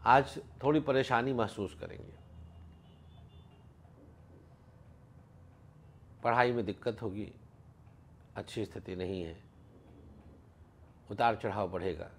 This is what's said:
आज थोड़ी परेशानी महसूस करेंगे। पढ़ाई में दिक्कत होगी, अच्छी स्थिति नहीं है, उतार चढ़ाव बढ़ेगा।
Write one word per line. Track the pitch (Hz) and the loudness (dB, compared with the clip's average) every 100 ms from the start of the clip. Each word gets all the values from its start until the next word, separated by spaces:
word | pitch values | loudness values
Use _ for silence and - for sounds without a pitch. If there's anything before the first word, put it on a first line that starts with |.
आज | 113 131 135 - - - | 8 6 6 -8 -14 0
थोड़ी | 135 156 | 2 4
परेशानी | 143 131 131 120 131 | 4 2 4 2 2
महसूस | 123 104 - 95 | 0 0 -2 -6
करेंगे। | - - - - - - - - - - - - - - - - - - - - - - - - - - - - - - - - - - - - - - - - - - - - - | -6 -14 -12 -16 -20 -20 -20 -20 -20 -20 -20 -20 -20 -20 -20 -20 -20 -20 -20 -20 -20 -20 -20 -20 -20 -20 -20 -20 -20 -20 -20 -20 -20 -20 -20 -20 -20 -20 -20 -20 -20 -20 -20 -20 -2
पढ़ाई | 120 120 123 | 2 4 4
में | 120 | 4
दिक्कत | 101 98 123 107 | -2 -2 -4 -4
होगी, | 110 98 98 - - - - - - - - - - | -6 -6 -8 -12 -20 -20 -20 -20 -20 -20 -20 -20 -14
अच्छी | - 98 - | -12 -8 -6
स्थिति | 101 107 - | -6 -8 -10
नहीं | 92 92 95 | -6 -4 -4
है, | 82 82 - - - - - - - - - - - - - - - - - | -6 -10 -18 -20 -20 -20 -20 -20 -20 -20 -20 -20 -20 -20 -20 -20 -20 -20 -12
उतार | 104 117 | 2 2
चढ़ाव | 110 110 98 95 | 2 -2 -2 -2
बढ़ेगा। | 92 92 78 - | -2 -4 -4 -10